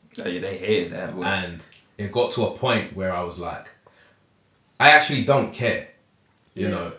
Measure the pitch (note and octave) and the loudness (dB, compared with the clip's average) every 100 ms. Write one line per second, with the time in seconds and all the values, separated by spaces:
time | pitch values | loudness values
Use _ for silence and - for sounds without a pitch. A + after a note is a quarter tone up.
0 | _ - F2+ F2+ F#2+ F#2 F#2+ G#2+ E2+ E2 | _ -10 -8 -6 -6 -6 0 0 0 -6
1 | F2 F#2 F#2 G2 F2+ E2+ - - _ - | -8 -6 -2 -2 -4 -10 -18 -20 _ -8
2 | G2+ B2 A#2+ - G2+ - C3 - - F#2+ | -4 0 0 0 -2 0 0 0 -2 -4
3 | F#2 F2 F2 E2+ E2+ D#2+ - - _ _ | -4 -4 -6 -8 -10 -10 -14 -20 _ _
4 | _ _ _ _ _ _ _ - C#3 D3+ | _ _ _ _ _ _ _ 6 8 8
5 | - C#3 G#2 C#3 - - A#2 G2 - - | 6 0 2 2 2 -2 -2 -2 -8 -20
6 | _ _ _ _ _ F2+ F#2+ F2+ E2 | _ _ _ _ _ -6 -4 -4 -6